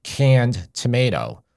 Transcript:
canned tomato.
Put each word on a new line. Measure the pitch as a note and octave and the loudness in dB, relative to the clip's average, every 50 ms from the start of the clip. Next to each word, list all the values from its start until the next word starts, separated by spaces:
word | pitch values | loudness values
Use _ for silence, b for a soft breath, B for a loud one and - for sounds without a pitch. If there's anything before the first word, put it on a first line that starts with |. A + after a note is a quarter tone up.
| - | -16
canned | - - - C#3 C3+ C3+ B2+ A#2+ A#2 - F2+ F2 - - | -10 -4 0 2 4 4 4 4 2 -2 -4 -8 -12 -10
tomato. | - - A#2+ A#2+ B2 B2+ B2 F#2+ C2 A1+ - - - _ _ _ | -6 -4 -2 0 0 0 0 0 -2 -4 -6 -10 -14 _ _ _